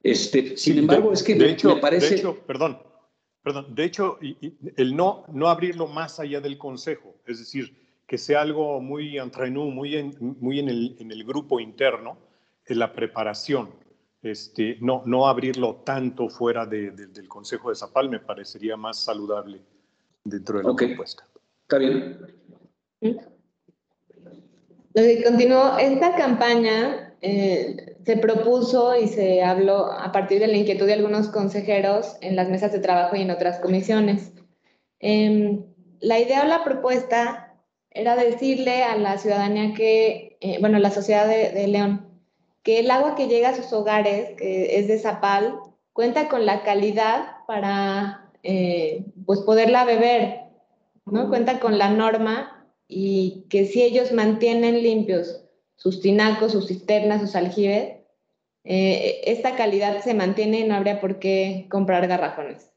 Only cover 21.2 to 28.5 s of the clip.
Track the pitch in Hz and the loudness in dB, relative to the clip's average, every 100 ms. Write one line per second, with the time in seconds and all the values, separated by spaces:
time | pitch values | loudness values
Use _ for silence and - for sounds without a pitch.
21.2 | _ _ _ _ _ 139 131 135 - - | _ _ _ _ _ 0 2 -2 -6 -16
22.2 | - _ _ _ _ _ _ _ 220 240 | -20 _ _ _ _ _ _ _ -4 -4
23.2 | - _ _ _ _ _ _ _ _ - | -12 _ _ _ _ _ _ _ _ -20
24.2 | - - _ _ _ _ _ 214 226 233 | -20 -20 _ _ _ _ _ 4 6 6
25.2 | 233 240 247 254 269 - 277 269 349 349 | 4 4 6 6 4 4 2 4 2 2
26.2 | 277 233 240 233 226 220 262 285 - _ | 0 2 4 4 2 2 -2 -4 -12 _
27.2 | 185 202 196 170 - - - - - 226 | -2 0 2 0 -2 -10 -16 -8 -2 2
28.2 | 220 220 226 | 2 2 2